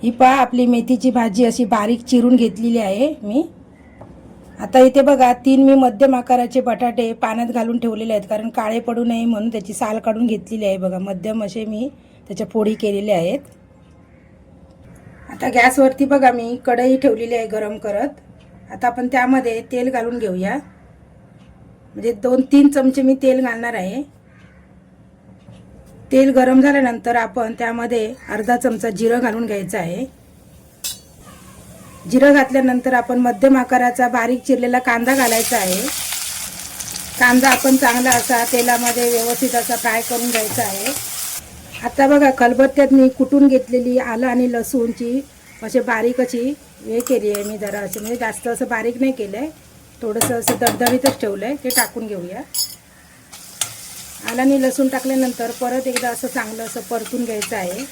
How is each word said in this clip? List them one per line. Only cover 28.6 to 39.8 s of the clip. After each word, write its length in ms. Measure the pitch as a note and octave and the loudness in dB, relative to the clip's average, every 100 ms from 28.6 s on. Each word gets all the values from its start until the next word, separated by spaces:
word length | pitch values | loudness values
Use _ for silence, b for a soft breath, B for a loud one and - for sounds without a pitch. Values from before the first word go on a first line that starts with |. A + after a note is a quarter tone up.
| B3+ A3+ A#3 | 0 -2 -4
जिरं 280 | F#3 A3+ A#3+ | -2 0 2
घालून 280 | A#3+ A3 A#3 | 0 -2 -4
घ्यायचं 320 | G#3 F#3 G#3+ | -6 -6 -6
आहे. 280 | E3+ F3+ C4 - - - - - - _ - - - - - - - - - - - - - | -6 -6 -8 -12 -20 -20 -20 -20 -20 _ -14 -14 -18 -20 -20 -20 -20 -20 -20 -20 -20 -18 -2
जिरं 240 | B3 C#4 | 4 6
घातल्यानंतर 580 | C#4+ C4+ C4 C4 B3 C4 | 6 4 2 0 0 0
आपण 260 | B3+ A#3+ B3 | -2 0 0
मध्यम 380 | B3 A#3 C4+ C4 | 0 2 4 4
आकाराचा 520 | A#3+ B3+ B3 B3 B3 | 2 0 0 0 -2
बारीक 340 | A#3+ A#3 B3 | 0 -2 -4
चिरलेला 360 | - B3 A#3+ B3 | 0 0 0 -2
कांदा 360 | B3 A#3 A#3+ | 0 -2 0
घालायचा 420 | C4+ A#3+ A3+ A3+ A#3 | 2 2 0 0 -2
आहे. 240 | F#3+ F#3 C4 - - - - - - - - - - - - - | -2 -2 -4 -8 -8 -8 -10 -10 -12 -14 -16 -14 -14 -12 -14 0
कांदा 300 | B3 B3 C4+ | 2 4 4
आपण 260 | B3+ C4+ C4 | 4 2 2
चांगला 340 | C4 A#3+ B3+ | 2 2 2
असा 340 | B3 A#3 A#3+ | 2 2 0
तेलामध्ये 640 | A#3 B3 A#3+ A#3+ A#3+ A#3+ A#3+ | 0 0 0 0 0 0 0
व्यवस्थित 440 | A#3+ A#3 A#3+ B3+ | 0 -2 -2 -2
असा 220 | A#3+ A3+ | -2 -2
फ्राय 240 | A#3 | -4